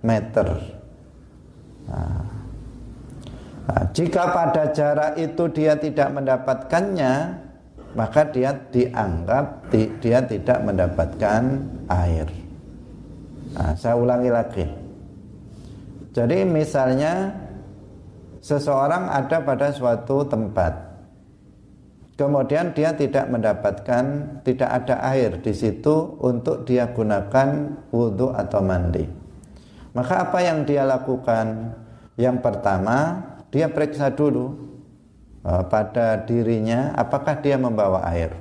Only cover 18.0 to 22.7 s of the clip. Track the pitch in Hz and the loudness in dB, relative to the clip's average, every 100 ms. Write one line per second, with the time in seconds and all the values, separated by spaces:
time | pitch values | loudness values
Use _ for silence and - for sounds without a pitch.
18 | - - - - - 147 147 135 143 175 | -20 -20 -20 -20 -2 0 2 2 2 0
19 | 180 139 131 165 143 131 143 143 123 117 | 0 -2 0 0 2 0 0 0 0 0
20 | 120 139 143 113 107 101 85 - - - | 2 0 2 0 0 0 0 -2 -12 -18
21 | - - - - - - - - - - | -20 -20 -20 -20 -20 -20 -20 -20 -20 -20
22 | - - 139 143 131 147 175 | -20 -2 2 2 2 2 2